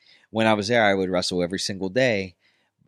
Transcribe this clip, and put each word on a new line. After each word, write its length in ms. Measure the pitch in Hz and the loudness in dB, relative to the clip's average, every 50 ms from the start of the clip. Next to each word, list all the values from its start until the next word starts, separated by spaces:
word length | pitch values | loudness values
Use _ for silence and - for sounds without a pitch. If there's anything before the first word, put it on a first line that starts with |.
| _ _ _ _ _ _ | _ _ _ _ _ _
When 160 | - 110 110 | -2 0 2
I 80 | 110 110 | 2 2
was 140 | 104 101 98 | 2 0 0
there, 160 | 120 117 110 | 2 4 4
I 100 | 101 98 | 4 4
would 160 | 98 95 92 | 2 0 0
wrestle 320 | 90 90 90 - 95 90 87 | 0 -2 -2 -2 -2 -2 -2
every 160 | 85 95 92 | -2 -4 -6
single 300 | - - 104 92 95 95 | -6 -6 -6 -6 -6 -4
day, 460 | 92 127 131 127 110 98 95 92 - _ _ _ _ _ _ _ _ _ _ | -2 0 0 0 0 -2 -4 -8 -12 _ _ _ _ _ _ _ _ _ _